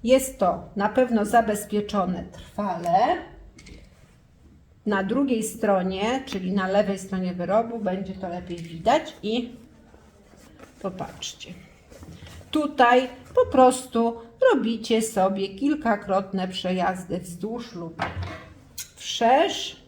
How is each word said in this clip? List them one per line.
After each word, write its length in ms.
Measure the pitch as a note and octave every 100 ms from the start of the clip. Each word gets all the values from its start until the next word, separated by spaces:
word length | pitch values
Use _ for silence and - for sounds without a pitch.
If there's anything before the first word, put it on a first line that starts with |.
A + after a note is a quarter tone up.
Jest 360 | A3+ C4 C4+ -
to 300 | F#3 F#3 - G#3
na 120 | G3+
pewno 360 | - B3 A#3
zabezpieczone 1000 | G#3 A#3+ G#3+ G3+ - G#3 G#3 G#3 F#3 F3
trwale. 920 | - - - - G3+ E3+ E3+ F3+ B3+ F4 - - - - - - - - - _ _ _ - - _ _ G#3
Na 160 | G3
drugiej 400 | G3 C4 C#4 A3+
stronie, 800 | - - G#3+ G3 F#3 F#3+ G#3+ C4+ C4+
czyli 260 | G3+ F#3
na 160 | G3 F#3+
lewej 300 | G3+ G3 F#3+
stronie 360 | - F#3 F#3
wyrobu, 440 | F3 F3 G#3 A#3 A#3
będzie 360 | G3+ F#3+ F#3
to 140 | F#3+ F3+
lepiej 280 | F3 F3 E3+
widać 600 | E3 E3 G#3+ D4 - -
i 340 | G#3 A#3 A#3+ - - - - - - _ - - - - - -
popatrzcie. 720 | G3 F#3 - - - - - - - - - - - - - - -
Tutaj 580 | D#4 D4 - A#3+ B3+ B3+ - -
po 120 | - B4
prostu 720 | C4 B3+ B3+ - A#3 A#3 A#3 - - -
robicie 500 | C#4 A3 A3+ - A3+
sobie 460 | A3 G3 F#3+ G3+ G3
kilkakrotne 1000 | - C#4+ D4+ A#3 G3+ - G3 G3 F#3+ F#3
przejazdy 680 | - F#3 F#3 F3+ F#3 E3 F3+
wzdłuż 560 | F3+ E3+ G#3 A#3 -
lub 280 | F3 E3+ - - - F2 - - - - - - -
wszerz. 840 | - - A3+ C4+ F4 - - -